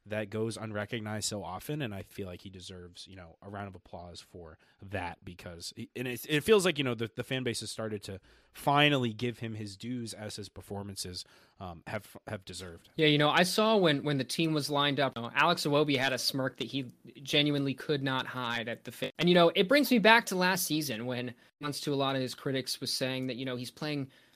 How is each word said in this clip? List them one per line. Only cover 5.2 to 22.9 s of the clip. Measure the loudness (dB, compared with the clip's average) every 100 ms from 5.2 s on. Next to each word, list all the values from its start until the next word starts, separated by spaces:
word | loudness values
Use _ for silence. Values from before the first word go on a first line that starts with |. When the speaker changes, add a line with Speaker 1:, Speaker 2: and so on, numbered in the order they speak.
Speaker 1:
because, | -16 -14 -14 -12 -14 -12
he, | -12 -8
and | -6
it, | -6 -2
it | 0
feels | 6 6 6
like, | 2
you |
know, | 0
the, | 0 -4 -6
the |
fan | -4 -2
base | -2 -4
has | -6
started | -6 -6 -6
to | -8 -12 _ _ _
finally | -4 2 6 6 6 0
give | -2 -4 -4
him | -8
his | -8 -10 -10
dues | -8 -8 -8
as | -10 -10 -10
his | -12
performances, | -14 -10 -10 -8 -8 -8 -10 -12 -18 _ -14
um, | -14 -12 -10
have, | -10 -10 -18 -10
have | -10
deserved. | -10 -12 -12 -16 _ 2
Speaker 2:
Yeah, | 4
you | 6
know, | 4
I | 4
saw | 4 4 4 6
when, | 4 4
when | 0 -2
the |
team | -2 0 2
was | 2 0
lined | 0 2 2
up, | 0 -2
you |
know, | -4
Alex | 2 4 4
Iwobi | 4 4 4 2
had | 2
a | 0
smirk | -2 -2 -4 -4
that | -6
he | -6 -8 -12 -20 -14
genuinely | 0 2 4 2 0
could | -4 -2 -2
not | 0 -2 -2
hide | -4 -2 -2 -4
at | -8
the | -10
fin-, | -8 -6 0
and, | 6
you |
know, | 8 8
it | 6 4
brings | 6 6
me | 6
back | 8 8 6
to |
last | 0 2 0 0
season | -2 -2 -4 -4
when, | -4 -4 -10 _ -10
once | -8 -6
to | -2
a |
lot | 0 0 0
of |
his | -2
critics, | -4 -2 -2 -2 -6
was | -4